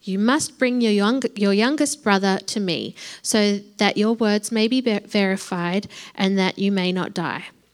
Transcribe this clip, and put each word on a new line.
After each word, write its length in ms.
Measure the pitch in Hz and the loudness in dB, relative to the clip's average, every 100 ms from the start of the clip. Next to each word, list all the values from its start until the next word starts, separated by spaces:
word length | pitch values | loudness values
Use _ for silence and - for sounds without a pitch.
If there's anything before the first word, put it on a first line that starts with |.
you 160 | - 190 | -4 0
must 400 | 214 285 - - | 2 2 -2 -2
bring 240 | 254 247 | -2 2
your 120 | 233 | 2
young-, 280 | 208 202 269 247 - | 2 2 2 -2 0
your 180 | 202 | 2
youngest 480 | 196 233 294 294 - | 2 2 2 -2 -2
brother 380 | - 196 196 190 - | 2 2 2 0 -2
to 120 | - | -4
me, 360 | 190 151 104 - - - | -2 -2 -6 -10 -16 -12
so 380 | - 220 208 202 - _ | -2 2 2 0 -6 _
that 200 | 202 - | 0 2
your 160 | 214 | 0
words 380 | 226 214 208 202 | 2 2 0 0
may 160 | 226 220 | 0 2
be 140 | 254 | 2
ver-, 200 | 247 208 - | 0 -2 0
verified 840 | 214 196 190 - 180 175 185 208 - - - | 0 2 0 -4 -4 -2 -2 -4 -16 -20 -4
and 240 | 190 196 | 0 2
that 180 | 190 - | 0 0
you 140 | 196 | 0
may 200 | 196 180 | 0 0
not 220 | 185 175 | -2 -4
die. 360 | 202 160 - - _ _ | -4 -6 -6 -10 _ _